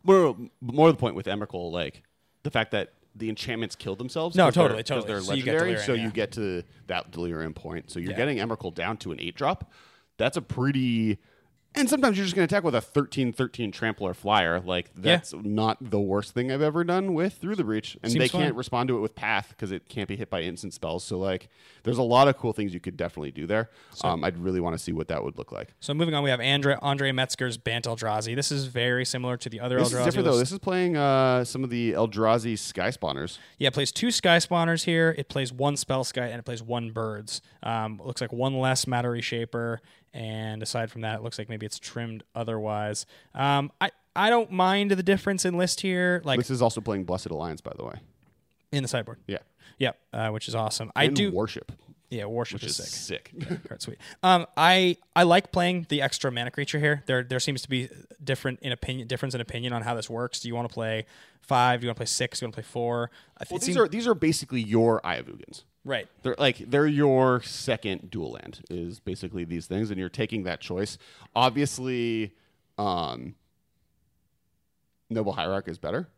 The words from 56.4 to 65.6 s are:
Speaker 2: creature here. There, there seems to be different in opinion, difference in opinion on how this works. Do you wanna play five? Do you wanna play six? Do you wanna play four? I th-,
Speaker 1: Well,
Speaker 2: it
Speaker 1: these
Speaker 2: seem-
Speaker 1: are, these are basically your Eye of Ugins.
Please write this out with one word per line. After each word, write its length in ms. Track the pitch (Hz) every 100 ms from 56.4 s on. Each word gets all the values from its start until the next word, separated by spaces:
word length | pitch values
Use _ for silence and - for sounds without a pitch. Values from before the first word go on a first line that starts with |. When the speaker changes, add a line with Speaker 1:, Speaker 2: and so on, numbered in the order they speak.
| 120
Speaker 2:
creature 260 | - 143 151
here. 240 | 147 147 -
There, 160 | 131
there 160 | 123 127
seems 200 | - 131
to 60 | -
be 200 | 131 127 - - -
different 380 | 139 131 135 123
in 100 | 135
opinion, 360 | 120 - 131 117
difference 260 | 127 135
in 60 | 123
opinion 300 | 113 120 123
on 80 | 120
how 120 | 110
this 140 | 117 107
works. 320 | 117 123 -
Do 80 | 120
you 60 |
wanna 140 | 117 120
play 360 | - 113 110 107 - - _
five? 380 | - 131 123 123
Do 40 | 120
you 20 |
wanna 80 | 113
play 100 | 120
six? 320 | - 127 -
Do 60 |
you 40 | 120
wanna 60 |
play 80 | 113
four? 480 | 117 123 120 120 120 - _ _
I 80 |
th-, 60 | -
Speaker 1:
Well, 60 | 180
Speaker 2:
it 80 | -
Speaker 1:
these 80 |
Speaker 2:
seem- 80 | 180
Speaker 1:
are, 60 | 196
these 180 | 202 240
are 80 |
basically 480 | 185 160 156 139 127
your 420 | 107 113 117 113
Eye 120 | 82 69
of 100 | 62
Ugins. 380 | - - -